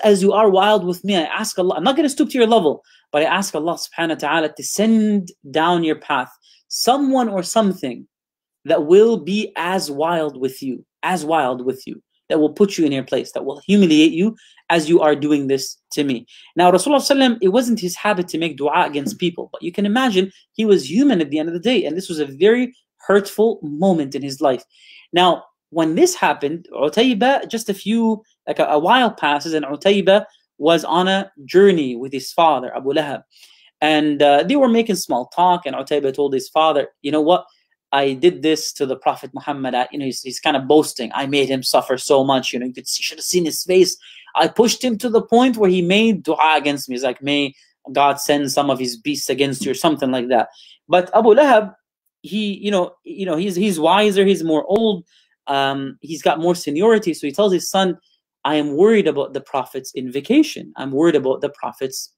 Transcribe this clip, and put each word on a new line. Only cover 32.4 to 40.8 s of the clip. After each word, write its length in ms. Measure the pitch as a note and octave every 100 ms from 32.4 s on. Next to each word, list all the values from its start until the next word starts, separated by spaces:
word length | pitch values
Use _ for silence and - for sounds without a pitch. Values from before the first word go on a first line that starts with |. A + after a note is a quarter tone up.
| E3 C3+ B2 A#2+
Abu 160 | C3
Lahab. 300 | D3 D3 B2+ - _ - _ _ _
And, 400 | D3+ D#3 D3+ D3
uh, 220 | D3 C#3+
they 140 | E3+ C#4+
were 120 | C4
making 280 | A3+ A3+ F#3
small 300 | - B2 B2+
talk, 400 | - F3+ F3 C#3+
and 100 | B2+
Utayba 360 | C3+ D3 C#3
told 220 | C3+ C#3+
his 140 | C3+ -
father, 400 | - D#3+ C#3+ - _
"You 100 | -
know 80 | D3+
what? 260 | D#3 F3 - _ _ _ _
I 220 | C#3 C#3
did 280 | C3 E3 D3
this 300 | D3 D#3 -
to 120 | -
the 120 | C#3 B2+
Prophet 340 | - C#3 C3+
Muhammad. 420 | C#3 C#3 C#3+ C3
I, 120 | B2 B2
you 60 | D3
know, 80 | C3+
he's, 140 | B2
he's 180 | C3 B2
kinda 180 | D#3+ C#3+
boasting. 520 | C3 D3+